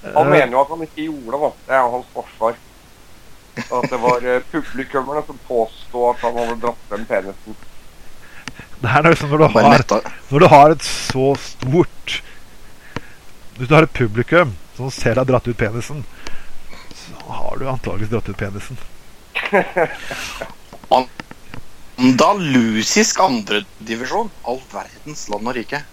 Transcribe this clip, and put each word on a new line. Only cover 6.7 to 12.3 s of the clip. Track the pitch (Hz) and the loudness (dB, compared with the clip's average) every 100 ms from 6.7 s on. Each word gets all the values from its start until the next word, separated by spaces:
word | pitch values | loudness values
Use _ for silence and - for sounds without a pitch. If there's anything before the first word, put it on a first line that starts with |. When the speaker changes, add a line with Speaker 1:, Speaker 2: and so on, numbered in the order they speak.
| - - | -6 -10
Speaker 1:
frem | 104 113 | -8 -2
penisen. | 107 98 98 107 104 - - - - - - - - - - - - | -2 -4 -12 -14 -14 -14 -16 -18 -16 -16 -16 -16 -16 -16 -16 -16 -6
Speaker 2:
Det | 120 | 0
er | 135 | 4
liksom | 156 - 143 | 4 4 2
når | 156 | 4
du | 156 | 4
Speaker 3:
Bare | - | 6
Speaker 2:
har, | 139 139 | 8 6
Speaker 3:
netta. | - 110 - - - | 4 0 -2 -14 -2
Speaker 2:
når | 139 | 6
du | 180 | 10
har | 143 151 | 12 10
et | 160 | 8
så | - - - 131 135 139 | -2 -6 -4 0 2 0
stort, | - - 127 165 156 - - - - | -4 -8 0 4 2 0 -8 -10 -10